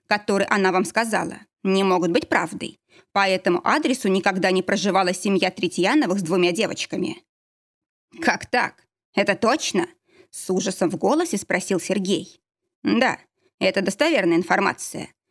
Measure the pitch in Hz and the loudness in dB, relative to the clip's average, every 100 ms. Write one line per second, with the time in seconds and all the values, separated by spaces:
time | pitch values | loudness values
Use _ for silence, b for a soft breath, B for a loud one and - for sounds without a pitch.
0 | - 208 - 196 196 208 190 185 - 220 | -4 -2 0 0 2 2 2 2 0 -2
1 | 233 202 165 - - _ 190 190 190 180 | 0 -2 -4 -10 -18 _ 0 2 4 2
2 | 170 175 - 240 165 - - - _ b | 2 0 0 0 -2 -6 -12 -14 _ b
3 | b 202 196 185 185 175 - 294 311 262 | b 0 2 2 2 0 2 2 2 0
4 | 202 190 - 185 185 190 - 190 202 190 | 0 2 0 2 2 2 0 0 2 2
5 | 180 185 208 190 185 - 180 - 185 294 | 2 0 0 0 0 -2 -4 0 2 2
6 | 247 202 160 185 175 170 196 - - - | 2 0 0 2 2 0 -2 -4 -6 -4
7 | - - _ _ _ _ _ _ _ _ | -6 -8 _ _ _ _ _ _ _ _
8 | _ - - - - 247 - - _ _ | _ -6 -2 -2 -2 -4 -4 -8 _ _
9 | _ - 202 185 220 294 - 190 - _ | _ -2 0 0 0 0 0 -2 -2 _
10 | _ b b - - 185 190 - 175 165 | _ b b -12 -4 -2 -2 -2 -2 0
11 | 190 302 339 196 - 180 - 185 - 202 | 0 2 0 -4 -4 -4 -2 -2 -2 -2
12 | 185 185 - - _ _ _ _ - 226 | -2 -4 -4 -18 _ _ _ _ -2 2
13 | 247 - _ _ _ - 190 196 190 - | 0 -2 _ _ _ -4 -2 0 -2 0
14 | 302 269 180 165 185 196 190 - - 160 | 0 2 2 2 2 2 0 -2 -8 -12
15 | 139 _ _ | -14 _ _